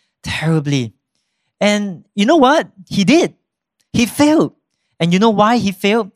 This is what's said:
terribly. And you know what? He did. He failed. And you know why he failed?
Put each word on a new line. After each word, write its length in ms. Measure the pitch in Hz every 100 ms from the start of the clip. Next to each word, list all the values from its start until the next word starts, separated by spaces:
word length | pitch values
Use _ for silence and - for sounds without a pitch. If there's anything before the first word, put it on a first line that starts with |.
| _ _
terribly. 720 | - - 156 160 147 139 117 _ _ _ _ _ _ -
And 460 | 208 208 202 185 _ -
you 100 | 208
know 120 | 330
what? 320 | 254 311 - _ 175
He 160 | 190
did. 320 | 190 320 320 _ _ _ _ _ _
He 120 | 226 240
failed. 480 | - 294 311 156 _ _ _ _ -
And 140 | 170
you 60 | 180
know 100 | 226
why 280 | 208 208 240
he 140 | 196
failed? 400 | 190 202 226 202